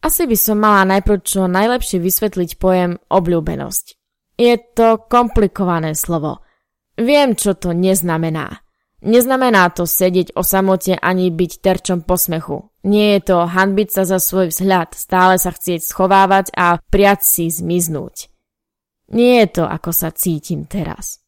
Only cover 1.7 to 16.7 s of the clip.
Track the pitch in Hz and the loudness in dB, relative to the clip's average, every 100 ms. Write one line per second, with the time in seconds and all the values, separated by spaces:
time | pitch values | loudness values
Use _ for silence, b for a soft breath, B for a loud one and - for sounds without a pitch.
1.7 | 247 - 185 175 180 214 190 175 - 185 | 0 -2 -2 -2 -2 -4 -2 -6 -2 0
2.7 | 185 180 175 _ 190 170 175 160 143 139 | 2 0 -4 _ -2 0 -2 -2 -8 -8
3.7 | - - - _ _ _ _ 240 240 _ | -10 -10 -20 _ _ _ _ 2 2 _
4.7 | - 226 220 _ 240 240 226 208 - 185 | 2 2 2 _ 2 2 2 0 0 -2
5.7 | 170 160 156 - 170 151 - _ _ _ | -2 -4 -6 -4 -4 -4 -8 _ _ _
6.7 | _ _ - 233 294 285 214 202 185 180 | _ _ -4 2 4 2 0 -2 -2 -4
7.7 | 170 185 190 170 160 165 160 143 - _ | -2 0 0 -2 -4 -4 -6 -10 -14 _
8.7 | _ _ _ - 233 247 262 254 214 180 | _ _ _ 0 2 2 0 2 4 2
9.7 | - 175 - 185 180 170 - 180 190 190 | 0 -4 0 0 2 -2 -4 -2 0 2
10.7 | 190 190 180 - 185 185 165 175 - 196 | 0 0 -2 0 0 0 0 -4 -2 -2
11.7 | 180 - 180 160 180 - 160 - 143 - | -2 -2 -4 -2 -2 -2 -6 -6 -12 -12
12.7 | _ 190 208 208 202 - 180 175 180 190 | _ 0 2 4 2 2 0 2 0 0
13.7 | 196 208 - 185 185 180 190 180 - 190 | 0 -2 -2 0 0 0 0 -2 0 0
14.7 | 185 165 - - 185 185 185 185 170 - | 0 0 -10 -4 2 4 4 0 -6 -6
15.7 | 170 - - 190 196 190 196 190 - 175 | -6 -6 -2 2 4 4 2 0 -2 0